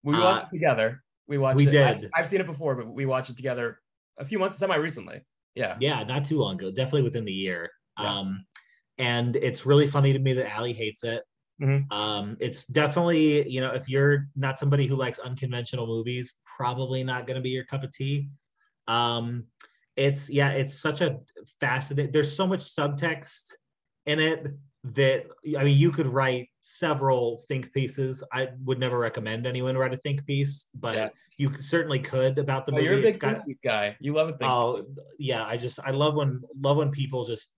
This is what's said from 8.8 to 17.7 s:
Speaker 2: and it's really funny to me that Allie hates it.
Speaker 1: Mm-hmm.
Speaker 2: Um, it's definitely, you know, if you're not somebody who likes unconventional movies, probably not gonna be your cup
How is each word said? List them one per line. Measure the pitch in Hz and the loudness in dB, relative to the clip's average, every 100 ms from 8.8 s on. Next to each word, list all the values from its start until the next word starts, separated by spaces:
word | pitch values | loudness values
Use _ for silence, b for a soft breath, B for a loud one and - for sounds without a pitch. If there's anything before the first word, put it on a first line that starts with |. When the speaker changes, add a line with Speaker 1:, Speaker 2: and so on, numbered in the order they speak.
| _ - | _ -4
Speaker 2:
and | 123 120 120 120 | 0 0 0 0
it's | 123 - 127 | 0 -2 4
really | 143 143 | 6 6
funny | 143 139 | 4 4
to | 135 | 4
me | 135 | 2
that | 127 110 | 0 -2
Allie | 107 123 | -4 -4
hates | 113 110 107 | -4 -6 -4
it. | 117 117 - _ _ _ | -6 -6 -8 _ _ _
Speaker 1:
Mm-hmm. | 139 139 139 | 2 2 0
Speaker 2:
Um, | 104 107 104 101 113 | -2 -2 -2 -4 -6
it's | 123 - - | -6 -6 -2
definitely, | 151 147 147 170 165 156 147 143 | 2 2 2 2 4 4 4 2
you | 127 | -2
know, | 127 | -2
if | 127 127 | -4 -2
you're | 131 143 143 143 139 | 4 6 4 0 -2
not | 135 135 | -2 0
somebody | 143 143 131 | 2 2 2
who | 135 | 0
likes | 127 - | -2 -4
unconventional | 127 131 131 120 117 127 117 | -10 -8 -6 -6 -6 -6 -4
movies, | 113 113 123 123 - - - | -4 -2 -6 -8 -14 -20 -4
probably | 123 127 131 131 | -4 -2 -4 -2
not | 131 127 127 | -2 -4 -4
gonna | 131 | -4
be | 127 | -2
your | 127 | -4
cup | 131 | -4